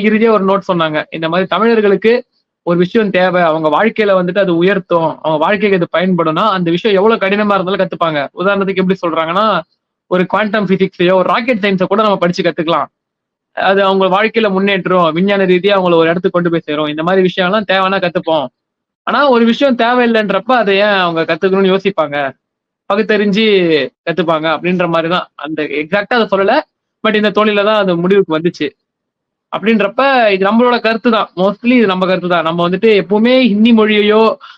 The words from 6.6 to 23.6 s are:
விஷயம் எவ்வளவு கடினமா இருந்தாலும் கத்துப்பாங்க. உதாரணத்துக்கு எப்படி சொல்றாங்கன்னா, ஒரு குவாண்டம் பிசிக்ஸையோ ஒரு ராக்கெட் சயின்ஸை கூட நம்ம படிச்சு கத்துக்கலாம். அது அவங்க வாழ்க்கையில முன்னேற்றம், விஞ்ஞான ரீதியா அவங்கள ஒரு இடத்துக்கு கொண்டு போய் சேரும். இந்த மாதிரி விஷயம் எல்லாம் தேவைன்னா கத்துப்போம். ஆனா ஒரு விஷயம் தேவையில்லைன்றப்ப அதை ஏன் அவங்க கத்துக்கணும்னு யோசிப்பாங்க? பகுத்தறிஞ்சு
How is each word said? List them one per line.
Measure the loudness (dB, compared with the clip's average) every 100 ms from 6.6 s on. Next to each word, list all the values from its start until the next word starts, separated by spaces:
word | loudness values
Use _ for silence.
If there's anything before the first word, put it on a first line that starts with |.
| -2
விஷயம் | -2 0 2
எவ்வளவு | 2 2
கடினமா | 0 0 0
இருந்தாலும் | 0 -2 -2
கத்துப்பாங்க. | -2 -2 -2 -2 -6 -4
உதாரணத்துக்கு | -2 -2 -2 -2
எப்படி | -2 -2
சொல்றாங்கன்னா, | -2 -2 -2 0 0 -2 -6 _ _ _ -4
ஒரு | -2 0
குவாண்டம் | -2 -2 -2 -2
பிசிக்ஸையோ | 0 -2 0 0
ஒரு | 2 2
ராக்கெட் | 0 -2 -2 -2
சயின்ஸை | -2 0
கூட | 0
நம்ம | 0 0
படிச்சு | -2 -2
கத்துக்கலாம். | -4 -2 -2 -2 -4 _ _ _ _ _ _
அது | -4 0 2
அவங்க | 2 2 2
வாழ்க்கையில | 0 0 0 -2
முன்னேற்றம், | 0 0 -2 0 0 0
விஞ்ஞான | 0 0 0 2
ரீதியா | 2 2 0
அவங்கள | 2
ஒரு | 2 2
இடத்துக்கு | 0 -2
கொண்டு | -2 -2
போய் | -2 -4
சேரும். | -4 -4
இந்த | -4
மாதிரி | -2 0
விஷயம் | 0 0 -2
எல்லாம் | -2 -2
தேவைன்னா | -2 0 -2
கத்துப்போம். | -2 -4 -2 -2 -4 _ _ _ _ _
ஆனா | -4 0 2
ஒரு | 4 2
விஷயம் | 2 2 2
தேவையில்லைன்றப்ப | 0 2 2 0 0 -2 0
அதை | 0 2 2
ஏன் | 2 0
அவங்க | 0 -2 -2
கத்துக்கணும்னு | -2 0 0 2
யோசிப்பாங்க? | 0 -2 -2 -2 -4 -6 -8 _ _ _ _ -4
பகுத்தறிஞ்சு | -2 0 0 0 2 2 2